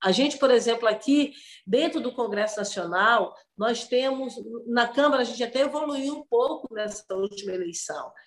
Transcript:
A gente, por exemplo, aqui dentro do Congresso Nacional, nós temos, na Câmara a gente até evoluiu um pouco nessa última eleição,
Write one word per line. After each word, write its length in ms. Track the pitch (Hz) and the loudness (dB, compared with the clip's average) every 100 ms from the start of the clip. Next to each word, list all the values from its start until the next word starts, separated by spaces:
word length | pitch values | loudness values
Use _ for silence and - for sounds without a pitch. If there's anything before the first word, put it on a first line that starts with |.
A 80 | 190 | 2
gente, 260 | 190 285 - | 4 2 2
por 140 | 262 | 4
exemplo, 360 | 240 233 226 220 | 4 4 2 0
aqui 460 | 208 - 294 285 - - - - | 0 2 2 2 -4 -20 -20 0
dentro 340 | 240 320 320 | 2 2 0
do 140 | 240 | -4
Congresso 440 | 247 226 202 214 214 | -4 -4 -2 -2 -2
Nacional, 760 | 196 196 170 180 214 233 180 - _ - | -6 -6 -2 2 4 4 2 -6 _ -2
nós 280 | 220 233 - | -2 -2 0
temos, 500 | 247 269 269 254 - 214 233 233 | 0 0 -2 -6 -10 -12 -12 -2
na 200 | 240 233 | 0 2
Câmara 340 | 277 294 269 | 4 4 4
a 40 | 233 | 0
gente 160 | 226 | -2
até 200 | 233 262 | -4 0
evoluiu 560 | 277 294 302 277 269 294 | 0 0 -4 -2 -4 -6
um 60 | - | 0
pouco 420 | 233 269 311 - | 2 2 -2 -8
nessa 380 | 214 214 208 - 190 | -8 -8 -8 -8 -4
última 380 | 196 202 196 | -4 -6 -8
eleição, 580 | 185 175 170 - 151 120 - | -6 -6 -8 -8 -10 -12 -18